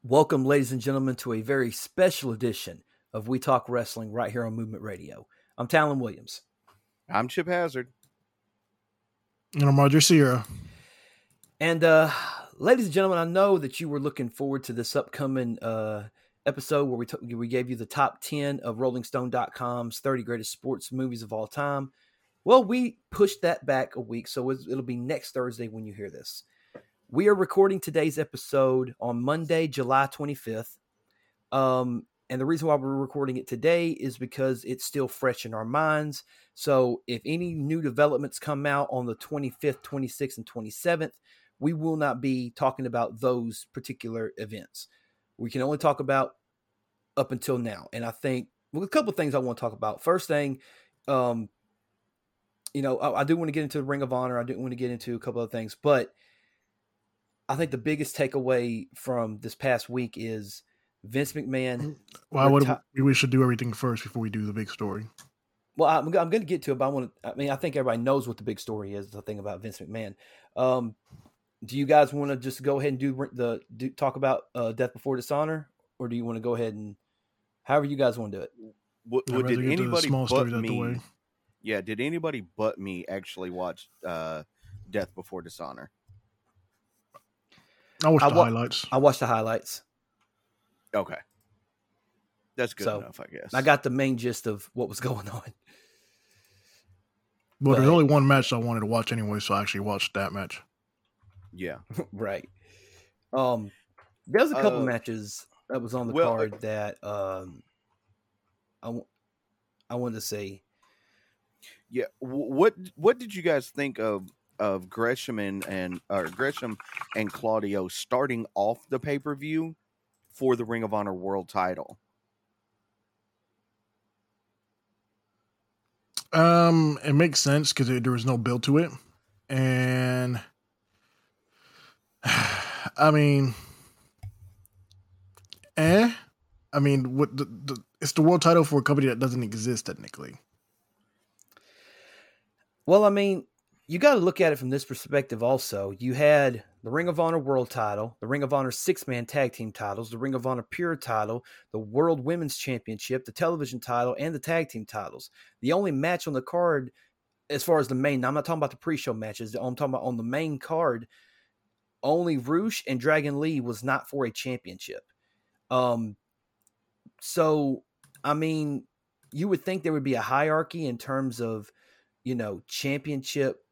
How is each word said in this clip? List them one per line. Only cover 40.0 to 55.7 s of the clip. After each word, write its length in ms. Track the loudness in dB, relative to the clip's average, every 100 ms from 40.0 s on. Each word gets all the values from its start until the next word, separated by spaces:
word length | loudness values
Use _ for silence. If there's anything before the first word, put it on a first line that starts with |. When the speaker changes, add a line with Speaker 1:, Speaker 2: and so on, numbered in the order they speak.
| -6 -6 -8 -8
Speaker 1:
and 80 | -12
twenty-seventh, 680 | -12 -12 -4 -2 0 -2 _ _ _ _ _
we 140 | -2
will 220 | 0 -2 0
not 260 | 0 0
be 280 | 0 -2 -4
talking 380 | 0 -2 0 -4
about 340 | -2 -2 0
those 460 | 0 0 -4 -8 -14
particular 600 | -14 -12 -12 -10 -6 -8 -8
events. 500 | -12 -12 -14 -18 -18 _ _ _ _ -10
We 140 | -6
can 100 | -4
only 160 | -2 2
talk 220 | 2 2
about 320 | 0 2 0 _ _ _ _ _ _ _ _ -2
up 160 | -2
until 280 | -4 -2 -2
now. 280 | -2 -8 -10
And 100 | -8
I 80 | -8
think, 360 | -4 -4 -4 -6 _ _
well, 100 | -8
a 60 | 0
couple 220 | 0 0
of 40 | -2
things 200 | 0 0
I 40 |
wanna 200 | 0 -2
talk 140 | -6
about. 300 | -4 -6 -2
First 240 | 2 2 2
thing, 300 | 0 0 -4 -12 -20 _ _ -2
um, 420 | 2 2 -2 -6 _ _ _ _ _ _ _ _ _ _ _ -10
you 80 | -4
know, 160 | -2 0
I, 240 | -2 0
I 20 | 0
do 120 | 0
wanna 140 | 0
get 100 | -2
into 160 | -4 -4
the 60 |
Ring 180 | -4 -4
of 100 | -2
Honor. 280 | -2 -2 -2
I 40 |
do 140 | -4 -6
wanna 160 | -6
get 160 | -4 -6
into 240 | -6 -6
a 60 | -6
couple 240 | -6 -6
of 80 | -6
things, 260 | -6 -8